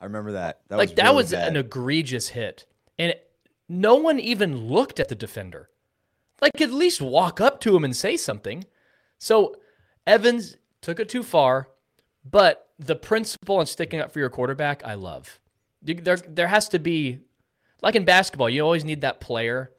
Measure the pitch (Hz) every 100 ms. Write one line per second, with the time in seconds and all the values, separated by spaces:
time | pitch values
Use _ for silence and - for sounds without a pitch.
0 | 95 107 104 98 85 - - 104 196 -
1 | 214 277 185 180 170 151 120 135 123 156
2 | 139 123 - 123 104 - _ _ _ -
3 | 170 - _ _ _ _ - 175 208 262
4 | 320 285 226 220 196 131 113 156 269 -
5 | - 107 107 - 92 85 - _ _ _
6 | _ _ _ - 294 - 302 269 349 339
7 | 135 139 175 - 226 277 226 180 143 123
8 | 196 339 - 104 98 135 190 _ _ _
9 | _ _ - 220 196 - _ _ _ _
10 | - 214 226 240 185 - _ _ - 170
11 | 214 247 233 165 131 131 131 _ _ _
12 | _ _ 135 202 180 147 _ - 147 160
13 | - 220 220 - - 196 156 - 165 160
14 | 131 156 131 - 123 135 147 143 113 104
15 | 92 67 - - _ _ _ _ 147 175
16 | 170 180 170 156 170 208 208 180 156 160
17 | 139 127 _ _ _ _ _ _ 196 220
18 | 185 185 190 143 117 135 151 170 156 151
19 | 139 - - 117 117 127 131